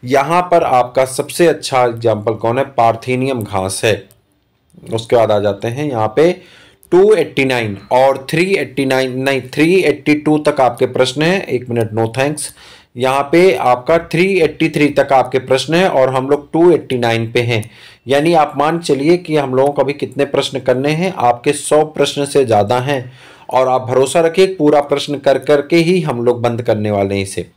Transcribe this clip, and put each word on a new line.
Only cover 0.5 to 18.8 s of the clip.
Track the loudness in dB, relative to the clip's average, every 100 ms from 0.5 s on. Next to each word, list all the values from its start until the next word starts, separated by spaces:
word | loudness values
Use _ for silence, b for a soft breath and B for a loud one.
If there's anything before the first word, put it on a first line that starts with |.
| 0
आपका | 2 0 0 0
सबसे | -2 -2 -8 0 2
अच्छा | 2 -2 0
एग्जांपल | 0 0 -2 0 -2
कौन | -2 -2 -2
है? |
पार्थेनियम | -2 0 0 0 -4 -4 -2 -4
घास | -4 -4 -4 -2
है। | 0 -2 -4 _ _ _ _ _ _ -20 -8
उसके | -8 0 2
बाद | 2
आ | 2
जाते | 0 -2 -6
हैं | -6 -6
यहाँ | -2 -2 2
पे | 0 0 B B B B _
टू | 4 4
एट्टी | 4 0 -2
नाइन | 0 0 -4 -8 -2
और | 2 2 2 -4
थ्री | -2 0
एट्टी | -2 -4 -4
नाइन, | -2 0 -2 -2
नहीं, | -2 -2
थ्री | -4 -2 2 2
एट्टी | 2 0 0
टू | 0 2 0
तक | 0 2
आपके | 0 0 -4
प्रश्न | 0 -2 0
हैं। | 0 -2 -2
एक | -6 -4
मिनट, | -4 -2
no | -2 -4
thanks। | -2 -2 -2 -10 B B B B -4
यहाँ | -2 0 0
पे | 4 4
आपका | 2 0 0 2 0
थ्री | 0 -2 0 2
एट्टी | 0 0 -2
थ्री | 0 0
तक | 2 2
आपके | 2 2 -2
प्रश्न | 0 -2 0
हैं | 0 0
और | 2 2
हम | 0 -2
लोग | -2 -2
टू | 2 4
एट्टी | 2 0 -2
नाइन | 0 -2 -2
पे | -2
हैं। | 0 -2 -4 B B B -2
यानी | 0 2
आप | 2 0 0
मान | -2
चलिए | -2